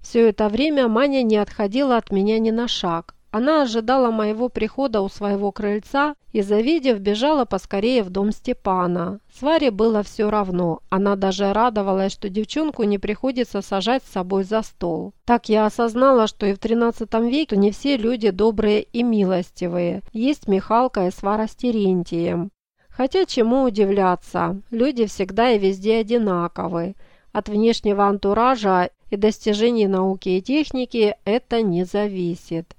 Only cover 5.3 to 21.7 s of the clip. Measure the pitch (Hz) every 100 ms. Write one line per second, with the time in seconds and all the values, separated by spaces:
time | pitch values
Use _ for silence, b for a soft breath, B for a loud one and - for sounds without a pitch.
5.3 | 202 202 - 208 208 - 277 294 294 -
6.3 | 220 196 208 226 330 262 220 196 202 277
7.3 | 311 247 190 - 202 220 254 220 190 202
8.3 | 214 - 247 - 185 175 175 175 202 _
9.3 | - 269 320 294 196 226 214 202 - 208
10.3 | 208 190 180 175 160 - 190 202 202 196
11.3 | 190 196 202 240 214 196 190 190 - 208
12.3 | 190 214 294 311 269 214 202 202 208 262
13.3 | 247 233 202 196 196 190 262 - 202 180
14.3 | 196 190 220 214 - 180 160 180 - -
15.3 | 240 - 214 214 - 233 220 269 262 220
16.3 | - 202 196 226 233 233 233 220 226 233
17.3 | 277 311 202 202 208 277 277 220 247 214
18.3 | 185 214 208 208 208 - 240 240 220 190
19.3 | 180 180 - 180 175 175 190 - 220 247
20.3 | 294 - 240 - 226 254 214 180 185 196
21.3 | 214 220 - 247